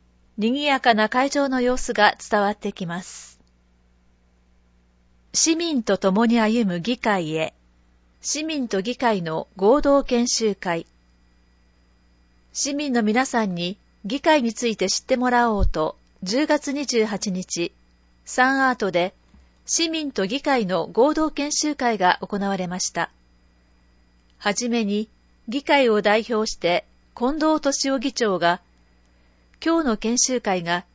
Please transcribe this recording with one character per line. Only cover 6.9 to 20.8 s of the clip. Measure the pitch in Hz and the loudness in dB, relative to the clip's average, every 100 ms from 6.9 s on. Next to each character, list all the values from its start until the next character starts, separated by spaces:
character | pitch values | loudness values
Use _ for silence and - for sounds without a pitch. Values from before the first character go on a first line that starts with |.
| 247 | -2
会 | 226 196 156 | 0 0 -2
へ。 | 160 160 - _ _ _ _ _ _ - | -2 -4 -8 _ _ _ _ _ _ -8
市 | 285 | -6
民 | 320 302 233 | -4 -4 -2
と | 196 | -2
議 | 196 247 | -4 -2
会 | 240 202 | 0 0
の | 165 160 - - | -2 -6 -8 0
合 | 202 285 | 4 4
同 | 285 277 | 4 4
研 | 269 240 247 | 2 0 0
修 | - 220 190 | 0 -2 -2
会。 | 185 170 - _ _ _ _ _ _ _ _ _ _ _ _ _ _ _ _ | -2 -4 -6 _ _ _ _ _ _ _ _ _ _ _ _ _ _ _ _
市 | - 285 | -8 -6
民 | 285 294 | -4 -2
の | 240 | 0
皆 | 214 226 | 2 0
さ | 269 240 | 0 0
ん | 208 | -2
に | 175 175 202 _ _ | -2 -6 -8 _ _
議 | 190 277 | -8 -2
会 | 330 311 | 2 4
に | 233 | 2
つ | - 240 | -2 -4
い | 208 | -2
て | 196 | -2
知 | - | -2
っ | |
て | - 254 | -2 0
も | 247 | 2
ら | 240 240 | 2 2
お | 208 | 2
う | 185 | 2
と、 | 160 156 - _ _ | 2 -2 -6 _ _
十 | 185 247 311 | -4 -2 2
月 | 294 285 | 0 0
二 | 277 269 | -4 -2
十 | 233 214 | 0 0
八 | 202 208 | -2 -4
日、 | 185 - 170 170 - _ _ _ _ | -6 -6 -6 -6 -8 _ _ _ _
サ | - - 254 | -6 0 2
ン | 269 262 | 4 2
ア | |
ー | |
ト | 247 196 | 2 0
で | 170 185 - _ - _ _ | 0 -2 -6 _ -20 _ _
市 | - - 330 | -6 -2 -2
民 | 320 294 | -2 -4
と | 220 190 | -4 -2
議 | 277 | -2
会 | 294 262 185 | 0 0 2
の | 180 | -2